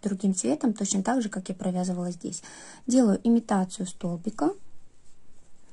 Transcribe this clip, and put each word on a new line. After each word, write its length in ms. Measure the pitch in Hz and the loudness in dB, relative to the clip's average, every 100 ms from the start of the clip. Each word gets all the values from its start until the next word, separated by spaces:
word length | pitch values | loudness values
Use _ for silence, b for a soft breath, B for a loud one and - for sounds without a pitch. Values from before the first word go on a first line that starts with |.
другим 320 | 208 190 196 190 | -4 0 2 2
цветом, 380 | 226 302 247 | 2 2 0
точно 280 | 208 196 196 | 0 0 0
так 200 | 190 262 | 2 2
же, 80 | 214 | 0
как 200 | - 185 | -4 -6
я 60 | 185 | -4
провязывала 560 | 185 180 185 180 180 | -2 0 0 -2 -4
здесь. 320 | 175 - - - B B B B | -6 -8 -10 -12 B B B B
Делаю 340 | 247 233 196 | 6 6 6
имитацию 640 | 233 233 226 202 185 - 185 | 4 4 4 2 0 -4 -8
столбика. 680 | - 180 170 196 - 302 403 - - - - - - - - - - - | -6 -4 -4 -4 0 0 0 -6 -10 -12 -14 -16 -14 -12 -14 -14 -16 -14